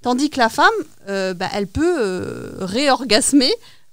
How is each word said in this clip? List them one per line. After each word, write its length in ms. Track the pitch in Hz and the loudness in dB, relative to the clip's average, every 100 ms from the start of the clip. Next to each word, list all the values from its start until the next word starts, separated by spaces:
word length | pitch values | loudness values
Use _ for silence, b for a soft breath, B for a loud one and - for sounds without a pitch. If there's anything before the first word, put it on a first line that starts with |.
tandis 280 | 247 247 285 | -2 0 0
que 100 | 277 | 2
la 100 | 226 | 0
femme, 180 | - 339 440 - - 196 | 4 4 2 -6 -14 -8
euh, 260 | 196 190 | -4 -4
bah, 160 | 180 185 | -4 -4
elle 140 | - 196 | -4 -4
peut, 280 | 269 330 349 | 0 0 2
euh, 520 | 214 180 - 60 - - | -2 -2 -6 -10 -12 -8
réorgasmer 920 | 185 208 285 254 254 208 277 285 262 466 b b b | -6 -2 0 0 2 2 4 4 2 -2 b b b